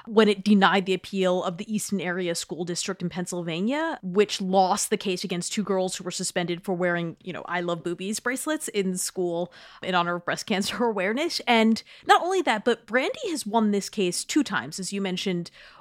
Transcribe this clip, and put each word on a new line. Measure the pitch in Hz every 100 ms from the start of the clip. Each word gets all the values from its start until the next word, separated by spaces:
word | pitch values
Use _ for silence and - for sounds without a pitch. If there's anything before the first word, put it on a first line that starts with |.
when | - 220 208
it | 196
denied | 208 208 190 196
the | 190
appeal | 185 - 196 185 180
of | 185 175
the | 214
Easton | 214 - 196
Area | 165 175 175
School | 170 - 151 175
District | 175 - 185
in | 175
Pennsylvania, | 180 180 180 170 165 214 285 330 302
which | 185 185 202 -
lost | 190 190 185 202 -
the | 214
case | 202 180
against | 185 175 -
two | -
girls | 196 190 185 -
who |
were | 180
suspended | - 180 185 175 175
for | -
wearing, | 175 180 170 165 -
you | 180
know, | 139 -
"I | 180
Love | 175 170
Boobies" | 170 170 190 220
bracelets | 240 254 311 311 -
in | 208 190 180
school | - - 175 170 175 - - -
in | 185
honor | 180 170 175
of | -
breast | 160
cancer | - 196 202 -
<laughs> |
awareness. | 240 202 185 233 330 - -
And | 233 220 220 - - -
not | 392
only | 330 381
that, | 294 214 240
but | 226
Brandy | - 233 320 605 494
has | 302 208
won | 226 214
this | 202 -
case | - 180 175
two | - 311
times, | 254 180 120 165
as | 180
you | 202
mentioned, | 196 180 196 175 170 - - -